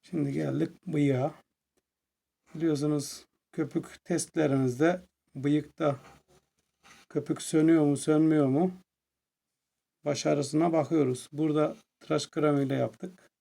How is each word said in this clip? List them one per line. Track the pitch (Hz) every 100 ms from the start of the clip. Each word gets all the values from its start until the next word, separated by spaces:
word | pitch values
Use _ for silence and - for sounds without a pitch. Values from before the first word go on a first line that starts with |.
| -
Şimdi | 165 143
geldik | 147 147 135 165 - 185
bıyığa. | 151 143 131 147 - _ _ _ _ _ _ _ _ _ _ _
Biliyorsunuz | 156 160 147 151 147 - - _ _ _
köpük | - 147 165 - -
testlerimizde | - 170 - 165 151 135 131 120 165 185 - _ _
bıyıkta | 143 139 147 - _ 151 127 - - _ _ _ _ _ _ _ - _
köpük | 147 127 -
sönüyor | - 160 156 165
mu, | 147 135
sönmüyor | - 156 160 156 139
mu? | 135 185 180 _ _ _ _ _ _ _ _ _ _ _ _
Başarısına | 147 143 151 147 131 151 170
bakıyoruz. | 160 139 160 131 127 -
Burada | 147 156 151 151 - _ _
tıraş | - 151 -
kremiyle | - 151 143 135
yaptık. | 135 123 - 185 - _ _